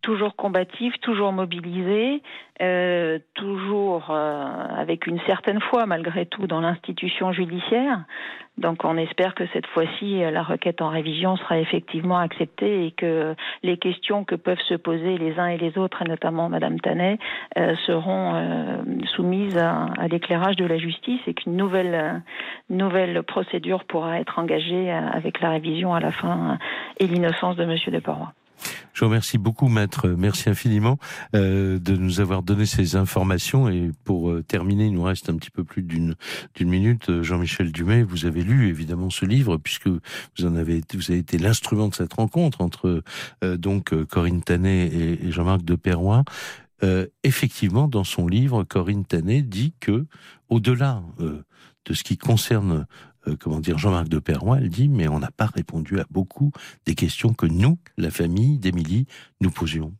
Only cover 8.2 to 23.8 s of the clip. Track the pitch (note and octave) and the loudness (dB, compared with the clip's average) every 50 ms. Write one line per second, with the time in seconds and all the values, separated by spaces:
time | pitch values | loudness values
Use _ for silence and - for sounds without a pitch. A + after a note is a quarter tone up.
8.2 | - - - - - - _ - - E3+ E3 E3 - D#3+ D#3+ E3 D#3+ D#3+ - - | -12 -12 -14 -16 -18 -16 _ -4 -2 -2 -2 -2 -2 -2 0 0 -2 -4 0 0
9.2 | F3+ F#3 F#3 - F3+ F3 - F3+ - - - E3+ E3 D#3+ - - G#3 G3+ G3+ F#3+ | 0 0 0 -4 -6 -4 -4 -6 -6 -2 0 0 0 0 -2 -6 -4 -2 0 0
10.2 | F3 D#3+ D#3 F3 E3 D3+ E3+ E3+ - F3 E3+ - E3+ D#3 D#3 D#3+ D3+ D#3+ D#3 D#3 | 0 0 0 -2 -2 -2 -4 -2 -2 -2 -2 -2 -2 -2 -2 -2 -2 -2 -4 0
11.2 | F3 F#3 F#3+ F#3 - - F3 E3 D#3+ D#3+ - D#3+ E3 - - E3+ D#3+ F3+ F#3 F3+ | 0 0 0 0 -2 0 0 0 0 0 -2 -4 -4 -4 -6 -4 0 0 2 2
12.2 | F3 E3 - - E3+ D3+ _ - G#3 G#3 G#3 G3 F3 D#3+ E3 - - E3+ E3 D#3+ | 0 0 -2 -4 -6 -6 _ -4 -2 0 0 0 0 -2 -4 -2 -2 0 0 0
13.2 | D#3 D#3 D#3+ - - - - - - F3+ F3 E3+ - F3+ F3+ - - - G#3 G3+ | 0 -2 -4 -6 -8 -12 -10 -6 -2 -2 -2 0 0 -2 -2 -2 -4 -2 -2 -2
14.2 | G3+ - F3+ E3 - - F3+ F3 - - F#3 E3+ - F3 E3 E3 D#3+ F3+ F#3 F3 | -2 -2 -6 -4 0 -2 -2 -2 0 -2 -2 -2 -2 -2 -2 -2 0 -2 -2 0
15.2 | E3 D#3+ D#3 E3+ F3 F3 F3 E3 E3+ E3 D#3+ G3 F#3+ F#3 - - - E3 E3 D#3+ | -2 -2 0 0 0 0 0 0 -2 -2 0 0 -2 -2 -2 -4 -4 -4 -4 -2
16.2 | - E3+ E3 D#3+ E3 E3+ E3+ E3 D#3+ - E3 E3 - - D#3+ E3 F3 F#3 G#3 A3 | -2 -2 0 0 -2 0 0 -2 -2 -2 -2 -2 -2 0 0 2 2 2 0 0
17.2 | - - - - - - - - E3+ E3+ E3 D#3+ - - F3 E3 D#3+ F#3+ F#3+ F#3+ | -4 -8 -10 -10 -10 -6 -2 0 0 2 0 0 0 0 0 0 0 0 -2 0
18.2 | F#3 F3+ E3+ E3 E3 E3 E3 E3 D#3+ - - - - - - - - - - - | 0 0 0 0 -2 -2 -2 -2 -2 -4 -4 -4 -4 -4 -4 -4 -4 -4 -2 0
19.2 | F3 F3+ F3+ F#3+ G3+ G3+ F#3+ E3+ E3+ E3 E3+ D#3+ D#3+ D#3+ - - - E3+ E3 E3+ | 0 2 2 2 0 0 2 2 2 2 2 0 -2 -4 -2 -2 -2 0 -2 -2
20.2 | E3+ - F3+ E3+ F3+ F#3+ G3+ F3+ F#3 E3+ E3 D#3+ D#3+ E3+ E3 - - - B3 B3 | 0 0 0 2 2 2 2 2 2 0 0 0 0 -2 -6 -6 -4 -4 -4 -2
21.2 | - - E3+ - - F#3 F3 F3+ G3 G3 F3+ F#3+ F#3 F3+ E3+ E3 D#3 D#3 - E3+ | -2 -6 -6 -6 -4 -2 0 0 0 2 2 0 0 2 0 0 0 -2 -4 -6
22.2 | E3+ - - - - - - - _ _ F#3 F#3 F#3+ G3 F3 F#3+ F#3 F3+ E3+ E3+ | -8 -12 -12 -12 -12 -12 -12 -14 _ _ -2 0 0 2 2 2 2 2 0 -2
23.2 | D#3+ - - G3+ F#3+ - - F3+ D#3+ F3 F#3+ F#3 | -4 -2 -4 -4 -4 -2 -4 -6 -2 -2 -4 -4